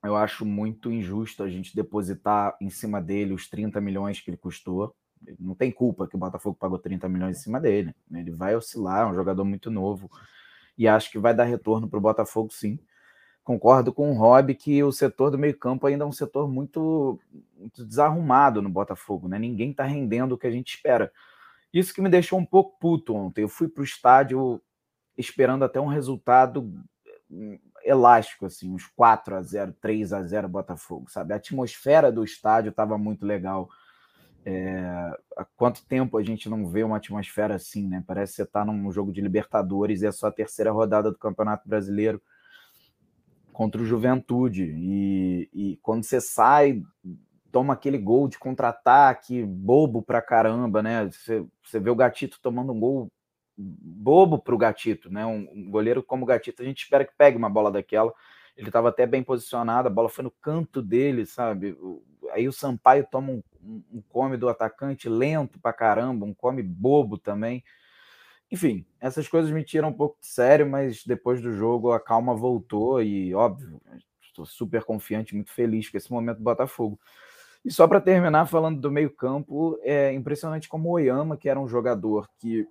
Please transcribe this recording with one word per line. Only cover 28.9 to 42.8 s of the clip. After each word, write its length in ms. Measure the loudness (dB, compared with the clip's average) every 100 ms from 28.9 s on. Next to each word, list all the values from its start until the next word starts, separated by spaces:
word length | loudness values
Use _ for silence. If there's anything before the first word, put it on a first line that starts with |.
| 4 6 6 0 -10
a 60 |
zero, 320 | -6 -6 -8 -6
três 320 | -4 -2 -2
a 80 | -4
zero 260 | -4 -4 -4
Botafogo, 640 | -8 -8 -12 -12 -16 -12
sabe? 240 | -12 -8
A 40 | -8
atmosfera 720 | -8 -8 -8 -6 4 6 6
do 120 | 2
estádio 480 | -6 -4 0 0 0
tava 260 | -4 -4 -2
muito 280 | -4 -6 -6
legal. 440 | -6 -4 -6 -8 _ _ _ _ _ _ _ -10
É... 720 | -8 -6 -6 -8 -8 -10 -12 _ -14
há 100 | -14 _
quanto 300 | 0 0 _
tempo 320 | -4 -2 -2
a 60 |
gente 260 | -4 -6 -8
não 180 | -6 -4
vê 160 | -2
uma 140 | -2 -4
atmosfera 580 | -6 -10 -8 -4 -4 -4
assim, 320 | -8 -8 -6
né? 160 | -6 -8
Parece 280 | -6 -6
que 40 | -6
você 80 | -6
tá 180 | -4
num 280 | -4 -4 -6
jogo 200 | -6 -6
de 100 | -4
Libertadores 800 | -2 -2 0 -2 -2 -2 -2 0
e 40 | -2
é 60 |
só 160 | -2 -6
a 40 |
terceira 400 | -4 -8 -2 0
rodada 400 | 2 2 2 0
do 60 | -4
Campeonato 500 | -8 -4 -4 -4 -4
Brasileiro 540 | -4 -2 -2 -2 -2 _ _ _ -20 _ _